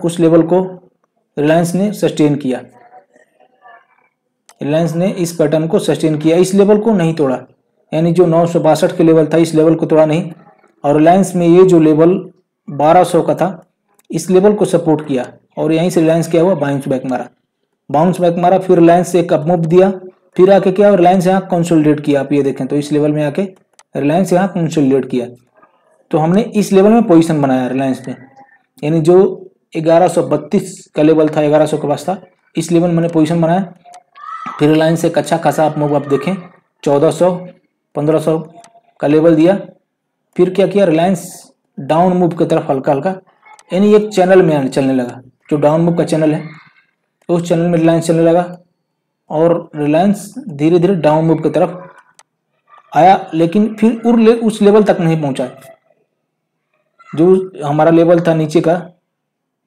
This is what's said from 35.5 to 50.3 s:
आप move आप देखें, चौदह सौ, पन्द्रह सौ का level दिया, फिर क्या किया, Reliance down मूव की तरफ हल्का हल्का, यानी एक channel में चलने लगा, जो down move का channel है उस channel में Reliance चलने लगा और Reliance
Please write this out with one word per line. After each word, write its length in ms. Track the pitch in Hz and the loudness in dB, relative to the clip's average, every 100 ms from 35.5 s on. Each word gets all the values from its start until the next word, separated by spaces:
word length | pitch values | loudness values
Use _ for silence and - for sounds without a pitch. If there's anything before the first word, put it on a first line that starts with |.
| 143 151 | 0 -2
आप 120 | 147 | -2
move 160 | 147 143 | -2 -4
आप 120 | 135 | -2
देखें, 260 | 139 175 190 - _ _ _ | -4 -4 -8 -12 _ _ _
चौदह 260 | - 143 156 | -2 0 0
सौ, 180 | 156 175 175 - - _ _ _ | 0 -2 -2 -10 -20 _ _ _
पन्द्रह 240 | - 147 156 | -6 -2 -2
सौ 180 | 160 160 - - - _ _ _ | -2 -4 -6 -20 -20 _ _ _
का 80 | 143 | 0
level 260 | 156 165 156 | 2 4 4
दिया, 220 | 165 196 - _ _ _ _ _ _ - | 2 0 -6 _ _ _ _ _ _ -2
फिर 140 | 180 | -2
क्या 160 | 185 185 | 0 0
किया, 180 | 202 | 0
Reliance 680 | 190 156 175 180 - - - _ _ - | 0 0 0 -2 -8 -20 -20 _ _ -16
down 340 | 135 156 185 | -4 0 0
मूव 140 | 180 175 | 2 -2
की 140 | 170 160 | -2 -2
तरफ 240 | 160 - | -2 -2
हल्का 220 | 139 131 | -4 -2
हल्का, 220 | 143 190 190 _ _ _ - _ | -2 -4 -8 _ _ _ -20 _
यानी 240 | 175 208 | -2 2
एक 140 | 208 214 | 2 2
channel 320 | 185 180 190 | 0 4 4
में 260 | 175 151 131 | 4 0 -2
चलने 260 | 143 135 | -2 -2
लगा, 260 | 131 120 - - _ _ | -2 -4 -12 -20 _ _
जो 60 | 151 | -2
down 220 | 147 160 | 0 2
move 160 | 170 170 | 0 0
का 80 | 156 | -2
channel 260 | 160 156 | 0 0
है 100 | 151 - - _ _ _ _ _ _ - | -2 -8 -18 _ _ _ _ _ _ -4
उस 200 | 175 170 | -4 -2
channel 200 | 170 175 | -2 0
में 100 | 170 | 0
Reliance 280 | 165 165 160 | 0 0 0
चलने 160 | 165 | 0
लगा 220 | 165 170 175 - _ _ _ _ _ _ _ | 2 2 -2 -10 _ _ _ _ _ _ _
और 400 | 156 170 170 - 151 | -2 0 0 -4 -6
Reliance 560 | 147 156 202 196 - | -2 0 0 -2 -6